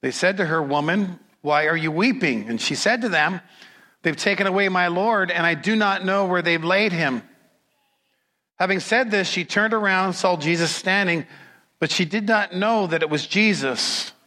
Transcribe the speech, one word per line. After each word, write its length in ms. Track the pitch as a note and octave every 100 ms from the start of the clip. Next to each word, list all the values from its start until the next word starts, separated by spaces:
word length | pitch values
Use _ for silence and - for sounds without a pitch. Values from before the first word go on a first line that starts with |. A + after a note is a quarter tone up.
They 100 | C3+
said 240 | B2 F3 G3
to 100 | E3+
her, 140 | D#3+
"Woman, 560 | C#3+ C#3+ D3+ F#3+ F#3+ F3 _ _
why 280 | C#3+ D3 D#3
are 100 | E3
you 120 | D#3+
weeping?" 600 | D#3 A3+ C4 D#3+ A#2 G#2+
And 100 | A2+
she 160 | - C#3
said 240 | G3 A#3+
to 40 | A#3
them, 320 | E3+ D3+ F3+ - - - - - _
"They've 160 | E3+ D3
taken 300 | - F#3+ G3
away 200 | F#3 G3
my 200 | F#3 F3+
Lord, 440 | E3+ G#3+ A3 F#3
and 140 | E3+ E3+
I 80 |
do 240 | E3 F3+ A3
not 260 | G#3 G3
know 220 | F#3 G3 F#3+
where 160 | F3+
they've 200 | E3+ E3+
laid 300 | E3 F#3+ G#3+
him." 320 | F3 D3+ B2 - _ _ _ _ _ _ _ _ _ _ _ _ _
Having 220 | F#3 F#3+
said 300 | - A3+ B3+
this, 180 | G3+ F#3
she 160 | - E3+
turned 280 | - G#3+
around 340 | A3 G3+ F#3 F#3+
and 80 | F3+
saw 200 | F#3+ F3
Jesus 400 | D3+ E3+ E3 E3
standing, 500 | - G3 F#3+ E3+ - - - - _ _
but 100 | D#3
she 140 | -
did 240 | E3+ G3+ G#3
not 260 | A3 G3+
know 320 | F3+ G#3 A3+ F#3+
that 160 | D#3+
it 80 | D#3+
was 160 | D3+ -
Jesus. 840 | F#3+ G#3+ F#3+ C3 A#2+ - - - -